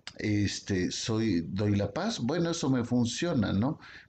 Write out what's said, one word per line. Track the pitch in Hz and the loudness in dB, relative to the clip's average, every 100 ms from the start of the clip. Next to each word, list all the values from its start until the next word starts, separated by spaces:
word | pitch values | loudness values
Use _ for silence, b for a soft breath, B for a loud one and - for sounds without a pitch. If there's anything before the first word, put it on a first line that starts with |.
| - - | -20 -6
este, | 107 104 98 - - 95 87 | 0 2 2 -2 -2 0 0
soy, | - - 110 110 87 | -2 -2 0 2 0
doy | 82 95 104 101 | -2 -2 2 2
la | 101 | 0
paz". | - 196 226 | -2 -4 -2
Bueno, | 120 165 170 | -2 0 0
eso | 165 147 | 0 0
me | 131 | 0
funciona, | 120 123 117 - 170 156 92 | 2 2 2 0 0 0 2
¿no? | 92 120 160 B B | 2 0 -2 B B